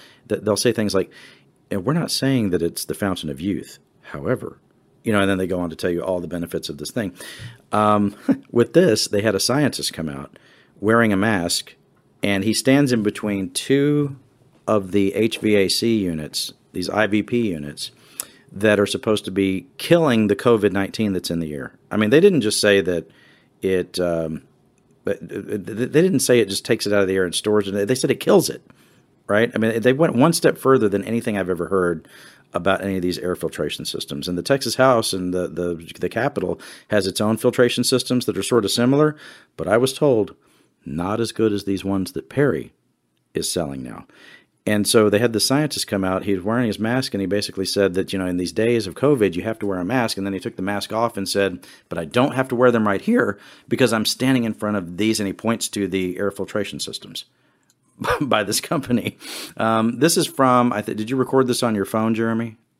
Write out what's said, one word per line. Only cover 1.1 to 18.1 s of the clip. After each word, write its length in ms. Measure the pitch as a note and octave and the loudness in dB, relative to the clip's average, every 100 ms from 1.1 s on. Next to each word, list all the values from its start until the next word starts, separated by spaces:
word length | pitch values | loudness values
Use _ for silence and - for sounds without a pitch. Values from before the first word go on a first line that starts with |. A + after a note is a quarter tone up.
| - - - _ _ - | -8 -20 -20 _ _ -8
"And 140 | G2+ | -6
we're 80 | F#2 | -2
not 180 | E3 - | -2 -2
saying 400 | - C3+ C3+ G#2 | -2 0 0 0
that 120 | E2+ | 0
it's 240 | E2+ - - | -2 -4 -8
the 80 | |
fountain 360 | D2+ G2+ F2+ D#2 | -4 -4 -4 -8
of 100 | C2+ | -6
youth, 380 | F#2+ F2+ - - _ _ | -6 -6 -8 -18 _ _
however," 560 | - D2+ D2 B2+ - - _ _ _ _ | -16 -8 -4 -6 -6 -18 _ _ _ _
you 80 | - | -2
know, 80 | G#2 | 0
and 100 | G2 | 2
then 80 | G2 | 0
they 80 | F#2+ | -2
go 140 | F2+ | -4
on 100 | F2 | -4
to 60 | D2+ | -4
tell 140 | F#2 | -4
you 120 | E2+ | -2
all 180 | - F2+ | -2 -4
the 60 | E2+ | -4
benefits 420 | F2 E2+ F2 - | -6 -6 -6 -8
of 100 | C#2+ | -10
this 120 | D2 | -8
thing. 240 | - G2+ - - - - - _ | -6 -6 -8 -16 -16 -18 -18 _
Um, 440 | G#2 G#2+ G#2 G2+ - - | 0 4 4 2 -2 -2
<laughs> 180 | - - | -2 0
with 220 | A#2 A#2+ | 0 4
this, 340 | D#3+ F#3 A2 - | 4 4 2 0
they 160 | G#2 | 0
had 120 | A2 | 0
a 60 | G2 | 0
scientist 520 | - C3+ C#3 - - | 0 0 0 -2 -6
come 160 | - D#2 | -8 -8
out 300 | C#2 - - _ _ _ _ | -10 -14 -20 _ _ _ _
wearing 320 | G2+ A#2 A#2 | 2 4 4
a 60 | F#2+ | 4
mask, 580 | G#2+ G2+ E2+ - - - _ _ _ _ | 2 2 0 -4 -6 -18 _ _ _ _
and 220 | G2+ G2 | -2 0
he 80 | G#2+ | 0
stands 400 | G#2+ - C#3 C#3+ | 0 4 4 4
in 100 | A#2+ | 2
between 460 | G#2 G2+ G#2+ G2 F#2 | 0 -2 -4 -4 -4
two 640 | - - C#3 C#3+ D3 C#3+ C#3 _ _ _ _ - | -6 0 2 2 0 -2 -6 _ _ _ _ -2
of 260 | G#2+ F#2 | 0 0
the 220 | G2 G2 | 0 2
H 240 | - A2+ - | 2 0 0
V 180 | A2 G#2 | 2 2
A 120 | F#2+ | 2
C 280 | - A#2 A2+ | 0 0 0
units, 560 | F#2 D#2+ D2+ - - - _ | 0 -4 -6 -8 -10 -12 _
these 160 | - F2 | -8 -4
I 160 | G2 G#2+ | 0 2
V 160 | G#2 | 0
P 260 | G2 A#2+ A2+ | 0 -2 -2
units, 380 | D#2+ D2 D2 - - _ | -4 -8 -12 -14 -16 _